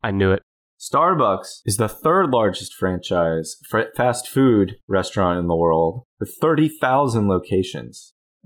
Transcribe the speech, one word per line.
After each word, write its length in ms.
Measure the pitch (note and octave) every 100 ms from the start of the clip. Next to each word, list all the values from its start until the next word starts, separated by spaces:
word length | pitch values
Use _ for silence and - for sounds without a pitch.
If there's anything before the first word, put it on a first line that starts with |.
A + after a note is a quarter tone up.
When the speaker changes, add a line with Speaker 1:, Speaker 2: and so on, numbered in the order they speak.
Speaker 1:
I 80 | A2+
knew 200 | G2 F#2+
it. 100 | G2 - _ _ _
Speaker 2:
Starbucks 800 | - C#3 F3 E3 A2 F#2 - - A2+
is 120 | G#2
the 100 | G#2+
third 420 | - D#3+ F#3 E3
largest 420 | B2 G#2 F#2+ F#2+
franchise 800 | - F#2+ F2+ - F2 E2 D#2+ D#2+ - -
fr-, 220 | A2 - -
fast 320 | C3+ A#2 -
food 480 | C3+ C3 G#2+ F#2 - -
restaurant 520 | G2 - G#2 F2+ F2+
in 80 | E2+
the 80 | E2
world 480 | E2+ D#2+ E2 A#2+ - _
with 160 | G#2 -
thirty 260 | D#3 D#3 D#3
thousand 580 | - C3 C3+ C#3 A2+ G2+
locations. 880 | F2+ - F#2+ F#2 C2+ A#1+ - - _ _ _